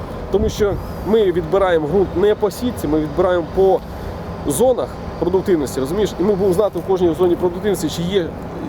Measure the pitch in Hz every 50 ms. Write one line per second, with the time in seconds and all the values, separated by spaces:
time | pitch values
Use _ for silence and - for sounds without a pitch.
0 | - - - - - - - 196 - - - - 214 202 170 - - - - -
1 | - 175 220 226 208 185 165 185 165 151 180 196 190 185 175 160 151 143 170 202
2 | 180 - - 170 202 208 208 208 208 202 - - 247 247 - - - 147 151 156
3 | 151 151 143 170 185 185 180 175 160 - - 185 190 190 180 - - - - -
4 | - - - - - - - - - 151 139 151 233 262 240 180 127 - - -
5 | - - - - 170 175 185 190 - 202 180 156 135 - - 135 135 135 180 214
6 | 202 - - - 175 214 202 175 202 196 170 190 214 190 - 175 - 190 190 180
7 | 185 170 151 165 185 175 170 - 175 180 175 185 196 214 185 - 160 147 - 170
8 | 170 175 202 190 165 143 - - - - - - -